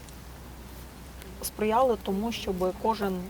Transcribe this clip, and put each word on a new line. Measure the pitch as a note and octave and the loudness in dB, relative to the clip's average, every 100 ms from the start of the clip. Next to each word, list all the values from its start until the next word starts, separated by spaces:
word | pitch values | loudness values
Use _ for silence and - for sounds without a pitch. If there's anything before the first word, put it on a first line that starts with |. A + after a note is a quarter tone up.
| - - - - - - - - - - - - - - | -12 -14 -14 -14 -12 -12 -12 -12 -14 -14 -14 -12 -12 -8
сприяли | - - G#3+ A3 C4 A3 | -8 0 4 6 6 4
тому, | - G3 A3+ | 2 2 2
щоб | A3 - F#3 F#3 F#3 | -2 -2 2 2 2
кожен | A3 G#3+ G3+ F#3 F#3 | 0 2 2 0 -2